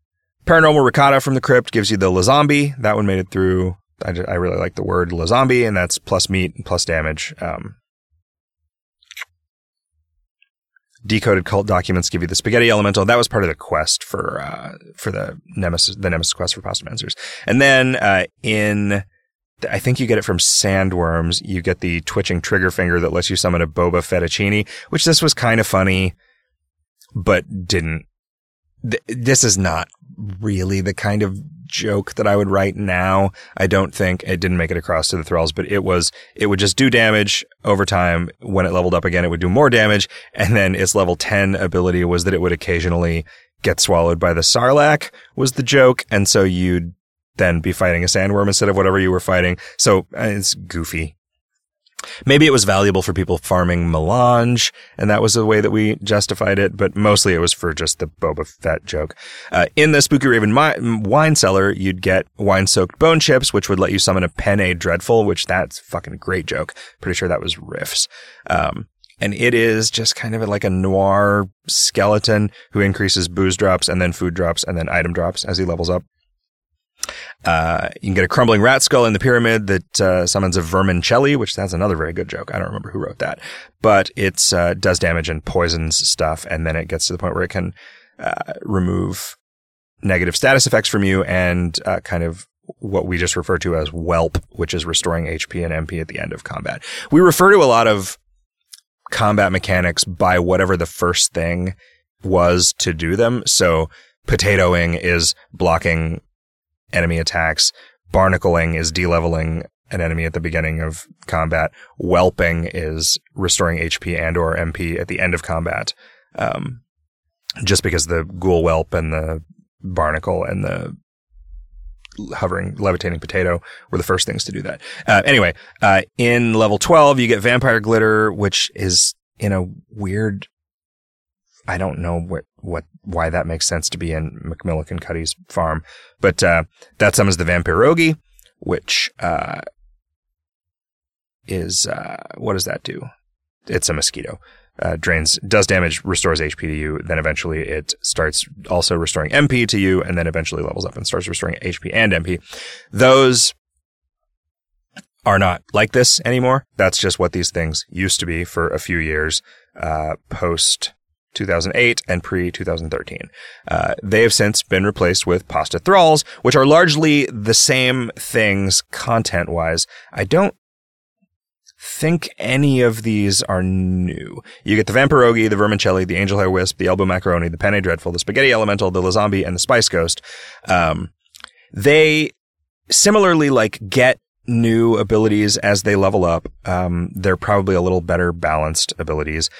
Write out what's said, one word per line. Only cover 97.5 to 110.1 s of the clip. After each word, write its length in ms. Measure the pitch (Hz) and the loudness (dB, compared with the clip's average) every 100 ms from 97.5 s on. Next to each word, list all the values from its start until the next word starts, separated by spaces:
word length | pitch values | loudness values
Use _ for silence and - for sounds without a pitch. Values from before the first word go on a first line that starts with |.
to 120 | 202 | 8
a 20 | 139 | 6
lot 220 | 117 113 | 6 4
of 300 | 101 95 - _ _ _ _ _ - _ _ - | 2 -2 -12 _ _ _ _ _ -20 _ _ -10
combat 440 | - 107 104 98 | 0 2 4 2
mechanics 500 | 90 - 92 90 82 | 0 0 0 0 -2
by 340 | - 87 92 90 | -4 -2 2 2
whatever 360 | 87 92 92 90 | 2 2 2 0
the 100 | 82 | -2
first 460 | - 87 87 - | -2 -2 0 -2
thing 440 | - 82 87 90 - _ _ _ _ | -2 -4 -4 -6 -8 _ _ _ _
was 500 | 92 90 87 90 - - | -2 2 4 4 0 -2
to 140 | 95 | -4
do 220 | 80 82 98 | -4 -2 0
them. 280 | 117 123 - | 0 0 -2
So 440 | - 90 80 80 - _ _ - | 0 2 2 -2 -8 _ _ -4
potatoing 720 | 98 101 98 90 87 85 85 | -2 2 2 2 2 0 -2
is 340 | 90 87 82 - _ | -2 0 -2 -4 _
blocking 640 | - 90 82 87 82 80 82 - _ _ _ _ _ _ | -4 0 0 0 -2 -4 -6 -12 _ _ _ _ _ _
enemy 280 | 90 85 82 | -2 0 0
attacks. 520 | 80 85 80 80 - - - _ _ | -2 -2 -2 0 -2 -4 -14 _ _
Barnacling 640 | 95 95 90 95 85 82 80 | 2 2 2 2 2 0 -2
is 160 | 80 | -4
de-leveling 720 | 80 87 85 85 82 80 82 - _ _ | -2 0 0 0 -2 -2 -4 -8 _ _
an 100 | 92 | -6
enemy 240 | 82 | -4